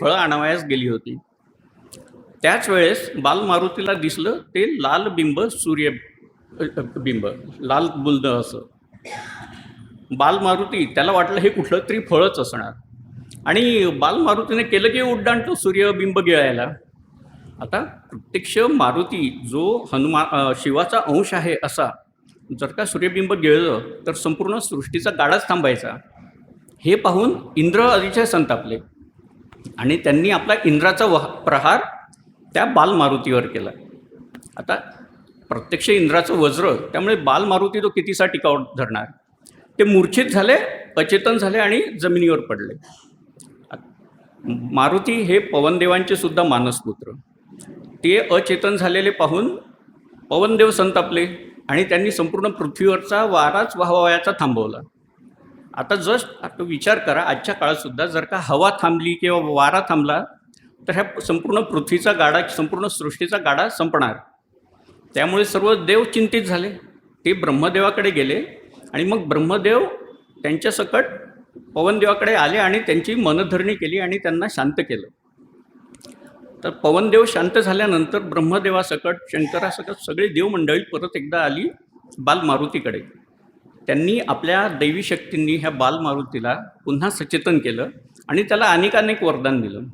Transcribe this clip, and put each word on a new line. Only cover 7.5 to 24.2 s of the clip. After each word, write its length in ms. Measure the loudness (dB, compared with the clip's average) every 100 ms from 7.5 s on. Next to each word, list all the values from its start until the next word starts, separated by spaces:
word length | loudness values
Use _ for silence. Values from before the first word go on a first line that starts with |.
| -10
लाल 280 | -2 0 0 -2
बुलद 300 | 0 0 0
असं. 400 | -2 -4 -12 -16 _ _ -20 -16 -16 -16 -18 -18 -20 -20 -20 -20 -20 -8
बाल 280 | 0 2 2
मारुती, 480 | 2 0 -2 -4 -2
त्याला 260 | 0 2
वाटलं 240 | 2 2 2
हे 120 | 2
कुठलं 300 | 2 -2 -2 -2
तरी 120 | -6
फळच 380 | 0 2 4 0
असणार 340 | -6 -6 -10 -12 -20 -20 -20 -20 -20 -8 -2
आणि 400 | 2 2 2 0
बाल 300 | 2 0 2
मारुतीने 460 | 2 0 0 -2
केलं 260 | 0 2 2
की 120 | 2
उड्डाण 400 | -2 0 0 0
तो 140 | -2
सूर्यबिंब 640 | -2 0 2 2 2 -2 0
गिळायला. 540 | 4 4 4 0 -4 -8 _ _ _ -20 -20 -20 -20 -16
आता 240 | -6 -6
प्रत्यक्ष 760 | -6 -12 -20 -20 -8 -8 -2 0
मारुती 800 | 2 4 2 0 -2 -4 -4 -6 -8
जो 380 | -4 -2 -2 -2
हनुमा-, 400 | -2 0 0 0
अ, 200 | 0 0 -2
शिवाचा 420 | -2 0 0 0
अंश 360 | 0 0 0
आहे 220 | -2 -2 -2
असा 240 | -4 -4 -4 -6 _ _ _ _ -16 -10
जर 60 | -8
का 180 | -6
सूर्यबिंब 480 | -6 -2 -2 -2 -2
गिळलं 480 | 2 4 4 4 -2 -6 -10 -8
तर 60 |
संपूर्ण 460 | -4